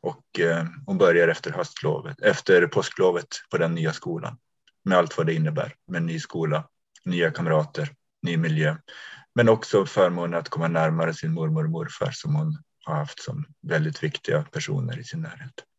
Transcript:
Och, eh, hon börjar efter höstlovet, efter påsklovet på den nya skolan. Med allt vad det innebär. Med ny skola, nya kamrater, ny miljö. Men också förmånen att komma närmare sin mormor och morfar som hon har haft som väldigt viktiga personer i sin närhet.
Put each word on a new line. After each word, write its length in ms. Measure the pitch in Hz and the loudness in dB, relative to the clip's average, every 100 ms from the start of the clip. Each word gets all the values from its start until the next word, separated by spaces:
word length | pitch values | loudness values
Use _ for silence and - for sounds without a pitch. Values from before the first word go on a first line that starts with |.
Och, 380 | 95 - _ - | -8 -8 _ 0
eh, 240 | 85 82 82 - - | 2 2 -2 -8 -6
hon 120 | 95 | 4
börjar 300 | 92 85 85 | 6 8 6
efter 220 | 82 - | 2 -4
höstlovet, 680 | 80 85 - 76 76 - 139 | -6 -6 -4 -4 -4 -6 0
efter 460 | - - - 90 87 | 0 2 4 6 6
påsklovet 600 | 101 85 - 92 87 - - - | 0 -2 2 2 2 -4 -14 -6
på 80 | 92 | -2
den 160 | 82 | 0
nya 180 | 85 80 | 0 -2
skolan. 460 | - - 82 - - _ _ _ _ | -4 -8 -6 -8 -12 _ _ _ _
Med 140 | - 90 | 2 4
allt 180 | 82 - | 4 0
vad 100 | 82 | 0
det 80 | |
innebär. 400 | 82 78 76 73 - - | 0 0 -2 -6 -8 -8
Med 160 | 90 | -4
ny 180 | 82 82 | -2 -4
skola, 480 | - 85 80 78 78 _ _ _ | -6 -4 -2 -2 -4 _ _ _
nya 260 | - 87 82 | -4 0 0
kamrater, 580 | 76 82 78 76 - 73 - _ _ | 0 2 2 0 -4 -8 -8 _ _
ny 140 | 87 82 | -2 0
miljö. 400 | 82 78 156 78 _ - - - _ | 0 2 0 -2 _ -20 -20 -20 _
Men 140 | - 113 | 2 4
också 380 | 113 - 107 98 | 4 4 2 2
förmånen 540 | - 92 87 85 85 | 4 4 4 -2 -2
att 80 | 80 | -4
komma 200 | - 82 | -2 0
närmare 460 | 82 80 80 82 | 2 2 2 0
sin 180 | 80 80 | -2 -4
mormor 320 | 82 78 78 | -2 0 0
och 60 | 78 | -2
morfar 400 | 82 85 - - | -4 -6 -6 -6
som 240 | - 151 | -6 -2
hon 280 | 151 156 151 _ _ | -2 -2 -6 _ _
har 100 | - | -6
haft 280 | 156 147 - | -4 -4 -8
som 220 | - 143 151 _ | -10 -8 -10 _
väldigt 400 | - 165 156 - | -4 0 0 -2
viktiga 400 | - - - 78 | -6 -6 -2 -2
personer 560 | 76 78 - 76 123 123 | -2 -8 -6 -4 -4 -6
i 60 | |
sin 160 | 120 165 | -8 -10
närhet. 340 | 160 - 127 - - | -10 -12 -16 -18 -20